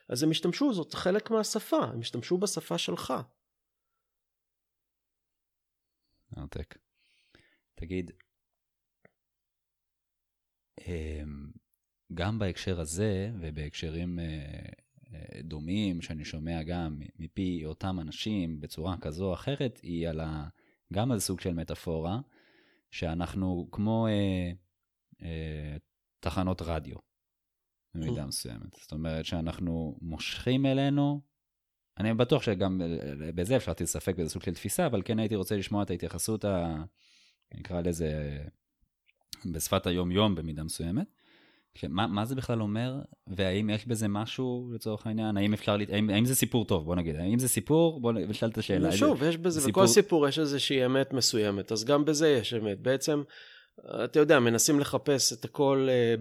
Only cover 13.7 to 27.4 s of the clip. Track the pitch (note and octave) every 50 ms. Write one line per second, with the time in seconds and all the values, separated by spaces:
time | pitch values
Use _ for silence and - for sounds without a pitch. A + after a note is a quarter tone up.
13.7 | - - - D#2+ D#2 E2+ F2 F2+ F2 F2 E2+ D#2+ D#2 D2+ C#2 D2 - - - -
14.7 | - _ _ _ _ _ - - A#2 D#2 - - - - D#2 E2 D#2 D#2 D2+ E2
15.7 | F#2 G#2+ G#2+ G2 F2+ E2 - - E2 D2+ D2 - - D#2 D2+ E2 E2+ E2 D2+ D#2+
16.7 | F2 E2+ E2 D#2+ D#2 C#2+ D2+ - - - D#2+ D#2+ - - F#2+ F#2 F2+ E2 D#2 D#2
17.7 | D#2 - - F#2+ F#2 F2+ D#2+ D2+ - - - A2 G#2+ G2+ F2 E2 D#2+ D2 D2 D2
18.7 | - - D#2+ F#2 F2+ - - D#2+ D2+ E2+ G2 F#2+ F2 - - C3+ C#3 C#3 D3 A#2+
19.7 | - - - E2+ E2+ E2 E2 E2 D#2+ D#2+ D#2+ D#2 D#2 D2+ D2+ E2 - _ _ _
20.7 | _ _ _ - F2 G2 A2+ C3+ B2 G2+ - - F#2+ F2 - F#2+ E2+ E2 D#2+ -
21.7 | E2 - - F2+ E2 D#2+ D#2+ E2+ F#2+ B2 C#3 _ _ _ _ _ _ _ _ _
22.7 | _ _ _ _ - - F2+ E2 E2 E2+ F2 - - G2+ F#2+ F#2 F2+ F2 F2 -
23.7 | - - G#2 G#2+ A2+ A2+ A2+ A2 G#2+ G2+ G2+ G2 F#2 F#2 F2+ F2 F2 F#2 _ _
24.7 | _ _ _ _ _ _ _ _ - - - E2 E2 D#2+ D#2+ D#2+ D#2 D2+ D2+ D2+
25.7 | D2 D2 - _ _ _ _ _ _ _ - - - - F#2 F#2 F#2 - E2 E2
26.7 | E2 D#2+ C#2+ C2+ A#1+ - _ _ _ _ _ _ _ _